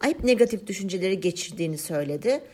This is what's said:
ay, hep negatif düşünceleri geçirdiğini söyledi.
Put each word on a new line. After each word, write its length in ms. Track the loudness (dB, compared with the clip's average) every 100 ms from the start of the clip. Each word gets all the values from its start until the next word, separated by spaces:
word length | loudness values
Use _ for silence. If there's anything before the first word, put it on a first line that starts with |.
ay, 100 | 0
hep 140 | 2
negatif 420 | 4 6 6 2 -6
düşünceleri 540 | -6 -4 -2 0 0
geçirdiğini 580 | 0 -2 -6 -4 -4 -4
söyledi. 600 | -4 -2 -2 -2 0 -2 -4